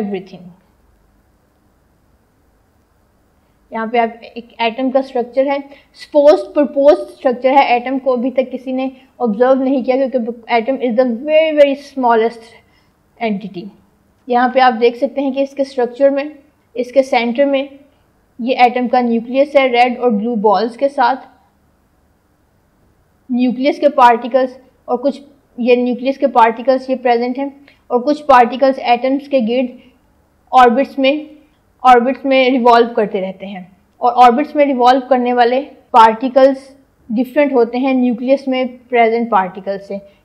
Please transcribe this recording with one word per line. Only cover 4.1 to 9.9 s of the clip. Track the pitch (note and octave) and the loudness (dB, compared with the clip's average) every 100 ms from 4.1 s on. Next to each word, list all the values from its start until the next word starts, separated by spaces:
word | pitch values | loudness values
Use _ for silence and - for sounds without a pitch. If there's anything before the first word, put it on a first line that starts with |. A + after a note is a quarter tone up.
| A3+ - A#3+ | -6 -18 -18
एक | - - | -14 -6
atom | A#3 A#3 C4 | -4 -4 -2
का | C4+ | -2
structure | C4+ B3 A#3+ C4 C#4 | -2 -6 -4 -2 -2
है, | C#4 C#4 - _ | -4 -8 -20 _
Supposed | - - D4+ D4 F#4 - | -20 -4 2 4 4 0
proposed | D4+ C4+ C#4 C#4+ F4+ | -2 -2 2 4 2
structure | - - C4+ A#3+ C4 | -2 -6 -4 -2 2
है। | C#4 B3 A#3+ | 2 2 0
Atom | B3+ C4+ | -2 -4
को | C4+ | -4
अभी | B3 B3+ | -2 -2
तक | B3 B3 | -4 -6
किसी | B3+ C4 | -8 -8
ने | B3+ C4 - _ - | -6 -8 -10 _ -6
observe | A#3+ G3+ B3+ C4 | -4 0 2 2
नहीं | C4 C4+ | 0 -2
किया | B3+ | -2